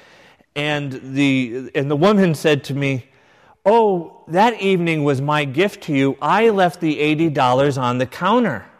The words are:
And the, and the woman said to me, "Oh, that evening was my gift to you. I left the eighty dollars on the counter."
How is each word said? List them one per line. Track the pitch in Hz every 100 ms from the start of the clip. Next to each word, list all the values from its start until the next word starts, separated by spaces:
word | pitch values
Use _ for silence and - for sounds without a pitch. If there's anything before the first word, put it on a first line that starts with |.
| - - - _ _ 147
And | 147 147 143 131 131 135
the, | 139 135 120 123 127
and | 151 139
the | 147
woman | 196 208 185 143
said | 160 147 -
to |
me, | 139 139 127 - _ _ _ _ _ 196
"Oh, | 233 214 175 160 - -
that | 170 233 208
evening | 190 185 170 156 143
was | 135
my | 143 151 143
gift | 131 202 -
to | -
you. | 139 135 131
I | 147 190 226
left | 196 175 -
the | 160 143
eighty | 151 156 165
dollars | 143 127 127 143 135
on | 123 123
the | 127
counter." | - 180 240 214 104 -